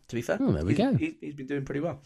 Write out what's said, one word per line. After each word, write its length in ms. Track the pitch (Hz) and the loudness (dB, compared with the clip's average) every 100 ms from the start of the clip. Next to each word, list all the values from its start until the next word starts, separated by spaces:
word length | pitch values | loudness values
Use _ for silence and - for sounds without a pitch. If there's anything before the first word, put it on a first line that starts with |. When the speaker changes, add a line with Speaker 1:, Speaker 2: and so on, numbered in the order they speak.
| - | -8
Speaker 1:
to 60 | 117 | -4
be 40 | |
fair. 160 | 120 202 | -2 0
Speaker 2:
Oh, 100 | 262 | 2
there 140 | 82 | 2
we 80 | 85 | 4
Speaker 1:
He's, 60 | - | 4
Speaker 2:
go. 160 | 262 | 4
Speaker 1:
he, 220 | 196 160 - | 2 0 -6
he's 140 | 147 | -12
been 120 | 143 131 | -10 -6
doing 180 | 143 | -6
pretty 160 | 139 139 | -4 -4
well. 200 | 165 139 | -4 -6